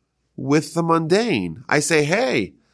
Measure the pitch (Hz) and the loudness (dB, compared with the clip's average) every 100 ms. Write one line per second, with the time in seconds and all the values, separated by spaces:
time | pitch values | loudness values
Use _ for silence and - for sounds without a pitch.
0 | _ _ _ - 135 151 151 170 165 165 | _ _ _ -8 0 0 0 -2 0 0
1 | 160 190 233 135 90 80 - 147 147 160 | 2 0 2 -2 -2 -6 -2 0 2 0
2 | 143 196 262 165 92 - _ | 2 0 0 -2 -4 -10 _